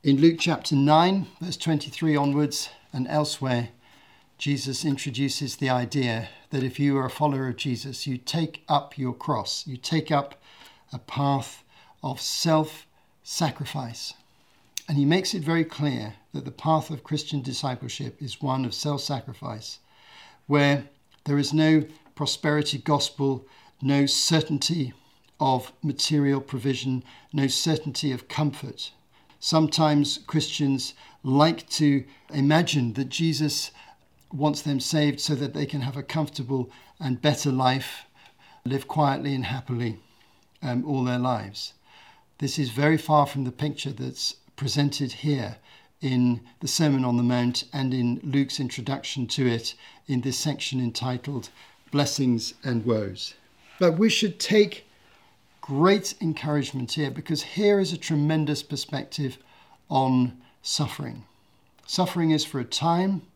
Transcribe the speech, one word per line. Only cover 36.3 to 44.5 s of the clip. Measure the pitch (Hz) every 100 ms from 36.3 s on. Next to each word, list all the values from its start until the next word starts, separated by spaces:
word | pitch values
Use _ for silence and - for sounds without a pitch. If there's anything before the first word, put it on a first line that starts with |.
| - 120 135 127 - - _
and | 139 127
better | 151 - 147
life, | 131 127 131 - - - _ - _ - - 120
live | 135 -
quietly | 160 143 139 139
and | 135 113
happily, | 127 - 120 120 98 _ _ _ _ _ _
um, | 143 123 151
all | 135
their | 127 123
lives. | 123 117 98 101 - _ _ - - - _ _
This | 139 -
is | 131
very | 113 147 160
far | - 151 139
from | 139
the | 127
picture | 123 151 - 147
that's | 113 131 127 - - _